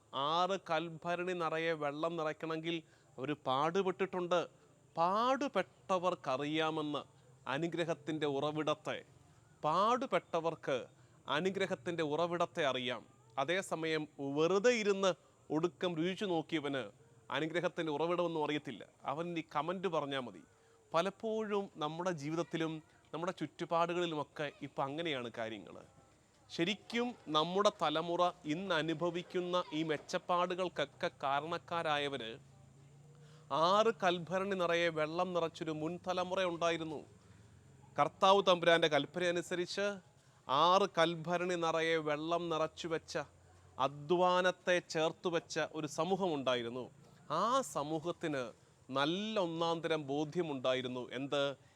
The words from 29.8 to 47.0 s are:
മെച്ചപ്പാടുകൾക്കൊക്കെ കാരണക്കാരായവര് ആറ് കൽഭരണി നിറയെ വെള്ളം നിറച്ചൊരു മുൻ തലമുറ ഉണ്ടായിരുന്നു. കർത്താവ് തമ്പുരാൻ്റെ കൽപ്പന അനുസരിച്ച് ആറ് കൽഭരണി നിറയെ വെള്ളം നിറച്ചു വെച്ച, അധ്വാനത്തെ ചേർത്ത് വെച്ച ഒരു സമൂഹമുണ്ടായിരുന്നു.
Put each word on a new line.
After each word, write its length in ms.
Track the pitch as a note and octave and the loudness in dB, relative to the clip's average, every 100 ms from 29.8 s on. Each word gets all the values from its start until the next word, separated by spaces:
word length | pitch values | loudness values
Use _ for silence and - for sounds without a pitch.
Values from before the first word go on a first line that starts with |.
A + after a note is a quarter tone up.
മെച്ചപ്പാടുകൾക്കൊക്കെ 1300 | D#3+ D3 - F3+ - F3 F3+ F3 F3+ - C#3+ - F3 - | -2 -4 -4 -6 -2 0 0 -2 -4 -2 -4 -4 -6 -4
കാരണക്കാരായവര് 1200 | C#3 C#3 D#3 E3+ - E3+ D#3+ D3 C#3+ C3+ A2+ C3 - - - - - - - - - - - C#3 | -2 -2 -2 -6 -4 -4 0 0 0 -4 -8 -10 -16 -20 -20 -20 -20 -20 -20 -20 -20 -20 -4 2
ആറ് 300 | E3+ G3+ A3 | 6 6 4
കൽഭരണി 600 | A3+ F#3 F3+ D#3 F#3 G3 | 4 2 2 -2 -2 -2
നിറയെ 340 | F#3+ E3+ E3+ E3+ | 0 2 2 2
വെള്ളം 440 | D#3 D3+ E3+ F#3 | 0 -2 0 0
നിറച്ചൊരു 400 | F3 E3 - D#3+ | 0 -2 -2 -6
മുൻ 260 | D#3 D#3 F3 | -4 -4 -6
തലമുറ 460 | F#3 F3+ F3+ F#3+ | -4 -2 -2 0
ഉണ്ടായിരുന്നു. 640 | F#3 E3+ E3+ E3 D#3+ C#3 - - - - - - - - - - | -2 0 0 0 -4 -8 -12 -20 -20 -20 -20 -20 -20 -20 -8 0
കർത്താവ് 460 | D3+ - F#3+ G3+ | 0 6 8 8
തമ്പുരാൻ്റെ 460 | G3 F3+ E3 E3 E3 | 8 6 6 6 6
കൽപ്പന 400 | D3 C#3+ F3+ F3+ | 4 0 -2 0
അനുസരിച്ച് 720 | F3 E3 F3 F3+ - G3+ G3 - - - _ - | 0 -2 -4 -2 -2 -2 -4 -14 -20 -20 _ 0
ആറ് 420 | C3+ E3 F#3+ G3 | 4 8 6 4
കൽഭരണി 640 | - E3 E3+ D#3 F3 F3+ | 4 2 2 -2 -2 0
നിറയെ 440 | F3+ E3 D#3+ E3 E3 | 0 0 0 2 0
വെള്ളം 500 | D3+ D3 D#3+ E3+ E3+ | 0 -2 0 -2 0
നിറച്ചു 400 | D#3 D#3 - E3+ | -2 -2 -4 -6
വെച്ച, 300 | D#3+ - E3 C#3+ - - - - - | -6 -4 -8 -8 -14 -20 -20 -20 -2
അധ്വാനത്തെ 1040 | C3+ C#3+ D3 F3 F3+ F3+ F#3 F3 - F3 - | -2 -2 0 4 6 6 4 2 0 0 0
ചേർത്ത് 400 | E3 D#3+ - F#3 | 0 0 0 -2
വെച്ച 300 | E3 - D#3+ D3+ | -2 -2 -4 -4
ഒരു 140 | D#3 D3 | -4 -6
സമൂഹമുണ്ടായിരുന്നു. 1040 | - E3 F#3 F#3+ D3 B2+ B2 A#2 B2 A#2 - | -2 0 0 0 0 0 0 -2 -6 -10 -14